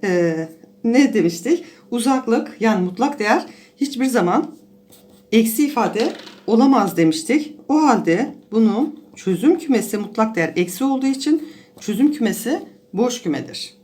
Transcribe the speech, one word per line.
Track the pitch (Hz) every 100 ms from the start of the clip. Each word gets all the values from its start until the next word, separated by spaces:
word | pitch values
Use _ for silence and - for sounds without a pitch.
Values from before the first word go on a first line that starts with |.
e, | 208 180 170 160 165 - - _
ne | 233 247 277
demiştik? | 214 170 170 247 339 - - -
Uzaklık | 240 233 262 262 233 - -
yani | 220 208
mutlak | 180 180 269 -
değer | 208 262 - - - _
hiçbir | 277 233 254
zaman | 233 175 220 320 - - _ _ - - - _
eksi | 220 226 - 285
ifade | 247 220 180 269 - - - -
olamaz | 226 269 262 202 170
demiştik. | 165 156 - 285 - - -
O | 277
halde | 302 220 165 170 285 - -
bunun | 214 220 202 302 - - -
çözüm | - 180 254 339
kümesi | 311 240 - 208
mutlak | 202 - 220 175
değer | 160 -
eksi | 180 -
olduğu | 269 269 269
için | 269 - 311 - - - -
çözüm | - 208 294
kümesi | 294 226 185 226 339 - - _
boş | 185 247 240
kümedir. | 180 139 107 - - _